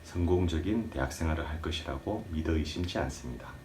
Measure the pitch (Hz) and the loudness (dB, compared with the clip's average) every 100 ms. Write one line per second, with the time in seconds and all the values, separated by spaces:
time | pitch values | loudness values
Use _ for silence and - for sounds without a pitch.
0 | - 87 85 90 90 80 87 110 113 - | -4 2 4 6 4 2 2 2 0 -2
1 | 67 - 80 78 73 78 82 80 - 67 | -2 0 0 0 -2 -2 -2 -4 -4 -4
2 | - - - 80 80 80 76 - 87 87 | -2 -4 -2 -2 2 2 2 -2 -2 0
3 | 73 - 64 60 - - | -2 -2 -8 -8 -10 -12